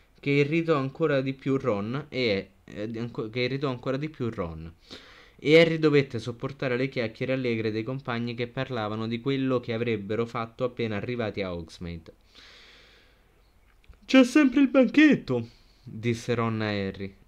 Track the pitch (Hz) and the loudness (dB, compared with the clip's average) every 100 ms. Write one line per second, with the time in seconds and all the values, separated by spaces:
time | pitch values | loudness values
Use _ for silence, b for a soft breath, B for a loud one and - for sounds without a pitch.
0 | b b 143 143 143 165 165 151 131 - | b b 0 2 4 2 2 0 0 -2
1 | 160 139 135 135 139 135 127 101 104 135 | 0 0 -2 -4 -2 0 0 -2 -2 -6
2 | 147 131 120 98 95 _ - 90 107 117 | -8 -2 0 0 -4 _ -16 -10 -8 -8
3 | 120 120 113 120 123 135 143 123 135 135 | -8 -8 -8 -4 -4 -2 -4 -6 -6 -6
4 | 156 156 120 107 85 80 82 - B B | -6 -6 -6 -4 -8 -8 -14 -16 B B
5 | B B B B 135 160 170 160 156 143 | B B B B 6 8 8 6 4 4
6 | 139 113 123 117 131 - 139 123 135 131 | 2 -4 -8 -8 -10 -6 -4 -2 -2 -4
7 | 110 - 127 131 123 113 110 107 113 135 | -6 -4 -4 -2 -2 -2 -2 -2 -4 -6
8 | 131 117 120 117 117 135 131 123 107 107 | -6 -6 -6 -6 -6 -6 -6 -4 -4 -4
9 | 110 117 127 135 131 127 123 113 117 107 | -4 -4 -2 -2 0 0 0 -2 0 -2
10 | 98 107 117 120 113 - 123 123 113 104 | -2 -4 -4 -4 -8 -6 -6 -4 -4 -4
11 | 117 120 110 98 95 87 82 - 87 85 | -6 -4 -4 -4 -6 -6 -10 -12 -12 -12
12 | - - b b b b b b b b | -14 -20 b b b b b b b b
13 | b b b b b b _ _ _ - | b b b b b b _ _ _ -20
14 | - 262 247 302 285 285 269 277 247 - | 4 6 8 6 4 4 4 6 4 6
15 | 302 247 - 123 113 b b b - 110 | 6 6 2 -4 -4 b b b -18 -6
16 | 117 117 - 117 113 110 107 101 98 95 | -2 -2 -2 -2 0 -2 -2 -2 -4 -6
17 | 98 - | -12 -14